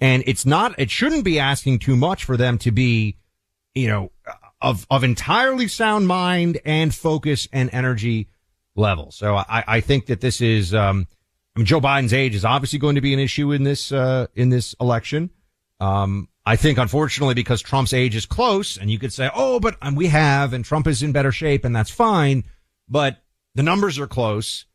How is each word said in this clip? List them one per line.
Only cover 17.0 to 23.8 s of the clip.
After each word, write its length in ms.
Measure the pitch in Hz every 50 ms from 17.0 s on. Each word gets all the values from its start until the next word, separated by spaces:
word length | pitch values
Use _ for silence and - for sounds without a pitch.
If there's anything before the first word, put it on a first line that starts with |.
| 156 139 - - 143 135 127
because 280 | 120 117 - 127 110
Trump's 320 | - - - 135 131 - 135
age 220 | 127 127 127 107
is 120 | 113 107 -
close, 500 | - - 240 247 208 196 202 - - 95
and 120 | 95 208
you 80 | 208 190
could 160 | - 131 -
say, 160 | - 131 135 -
"Oh, 260 | 233 262 262 254 240
but, 180 | 208 233 220 -
um, 120 | - 143 139
we 140 | 143 175 180
have, 460 | 147 151 156 147 139 139 143 135 120
and 120 | 131 117
Trump 220 | - - 156 139 160
is 160 | 151 110 135
in 80 | 151
better 200 | 139 143 139 135
shape, 340 | 127 - 165 156 139 139 -
and 100 | 127 120
that's 160 | 113 110 -
fine," 520 | - - 233 220 208 180 151 139 139 127 107 - - _ _ _ _ _ _ _
but 280 | 127 147 147 135 131 - _ _ _ _ _ _ _
the 100 | 135 135
numbers 360 | 160 175 196